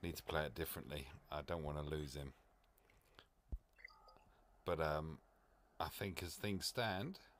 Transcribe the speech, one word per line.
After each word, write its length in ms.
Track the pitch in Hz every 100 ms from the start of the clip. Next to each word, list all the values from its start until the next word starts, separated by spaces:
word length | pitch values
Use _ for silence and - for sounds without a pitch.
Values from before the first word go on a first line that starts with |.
need 120 | 85 80
to 60 |
play 200 | - 80 78
it 100 | -
differently. 520 | 80 - - 73 69 - -
I 100 | 76
don't 220 | 73 85
wanna 180 | 73 76
lose 340 | 73 76 73 71
him. 180 | 69 - - _ - - - - - - - _ _ - _ - - - - - - - - - -
But, 140 | 82
um, 400 | 80 76 80 78 - - - - - -
I 80 | 82
think 340 | - 101 90
as 100 | 87 -
things 300 | 104 98 -
stand 540 | - 113 92 127 196 - -